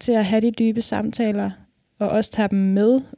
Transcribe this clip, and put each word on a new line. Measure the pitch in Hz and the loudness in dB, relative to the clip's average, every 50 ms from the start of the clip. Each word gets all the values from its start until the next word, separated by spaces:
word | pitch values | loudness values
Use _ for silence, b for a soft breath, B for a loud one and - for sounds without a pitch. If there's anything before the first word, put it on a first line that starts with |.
til | - 247 233 | -2 0 2
at | 220 208 | 2 2
have | 185 220 220 | 2 2 2
de | 220 240 | 2 0
dybe | 226 - 226 226 214 233 226 | 0 0 0 0 0 -2 -4
samtaler, | - 220 214 214 208 - - 233 214 202 202 202 196 190 - - _ _ _ _ _ _ _ | -4 -4 -4 -4 -4 -4 -2 -2 -2 -2 -2 -4 -6 -8 -10 -16 _ _ _ _ _ _ _
og | 208 196 | -4 -2
også | - 214 220 - | 0 -2 -2 -2
tager | - 226 214 | -2 -2 -2
dem | 196 202 196 | 0 0 2
med | 196 190 190 196 208 220 254 262 269 - - | 2 2 2 2 4 4 4 2 0 -4 -4